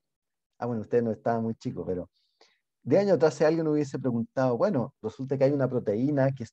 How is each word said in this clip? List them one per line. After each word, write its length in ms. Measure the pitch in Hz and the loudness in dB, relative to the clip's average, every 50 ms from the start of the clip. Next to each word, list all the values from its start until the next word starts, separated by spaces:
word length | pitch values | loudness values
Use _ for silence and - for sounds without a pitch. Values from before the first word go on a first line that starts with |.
| _ _ _ _ _ _ _ _ _ _ _ _ | _ _ _ _ _ _ _ _ _ _ _ _
ah, 80 | - | -6
bueno, 160 | 120 123 110 104 | -6 -4 -6 -4
ustedes 220 | - - 120 117 | -2 0 0 0
no 60 | 113 | 0
estaban 320 | 107 - - 123 117 117 113 | -2 -2 -2 -2 -2 -2 -2
muy 120 | 113 113 | -4 -6
chicos, 300 | - - - - - 85 | -6 -8 -8 -8 -6 -6
pero 240 | 87 92 90 85 - _ _ _ _ _ _ _ _ _ _ _ _ _ _ _ | -6 -6 -6 -8 -10 _ _ _ _ _ _ _ _ _ _ _ _ _ _ _
diez 200 | - 139 185 202 | 0 2 2 4
años 140 | 202 185 | 4 4
atrás 180 | 143 151 156 151 | 4 4 2 2
si 100 | - 165 | 2 2
alguien 220 | 151 160 165 165 | 2 2 2 0
hubiese 320 | 156 151 151 147 135 - 135 | 0 0 0 0 -2 -4 -4
preguntado, 580 | 131 131 117 117 113 - _ 135 131 131 120 117 | -4 -2 -2 -2 -4 -4 _ 0 0 0 2 2
bueno, 360 | 165 208 202 131 113 - - _ | 0 0 0 0 -2 -4 -8 _
resulta 380 | - - - - 135 131 139 135 | -10 -10 -8 -8 -6 -6 0 2
que 60 | 135 | 2
hay 80 | 135 147 | 2 2
una 160 | 139 135 127 | 2 0 0
proteína 640 | 127 123 98 110 101 107 127 139 151 139 131 135 139 | -2 -2 -2 -2 0 0 0 0 2 2 2 0 0
que 120 | 135 120 | -4 -10
es 80 | - | -14